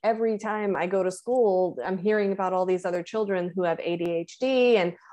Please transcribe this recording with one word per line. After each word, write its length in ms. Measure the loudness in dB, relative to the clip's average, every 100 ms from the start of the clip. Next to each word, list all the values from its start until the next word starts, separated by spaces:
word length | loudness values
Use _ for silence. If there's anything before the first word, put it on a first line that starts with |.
every 340 | -2 0 0 -2
time 380 | -4 -2 -2 0
I 100 | 0
go 160 | 0
to 80 | 0
school, 680 | -2 -2 2 4 4 2 -2
I'm 140 | -4 -2
hearing 340 | 0 2 0
about 200 | 0 0
all 140 | 0 0
these 180 | 0
other 180 | 0 -4
children 500 | -4 -4 -2 0 -2
who 100 | -2
have 160 | -2 -2
A 160 | -2 -2
D 80 |
H 340 | -2 -2 -6 -4
D 360 | 0 4 4 4
and 180 | 2 -4 -14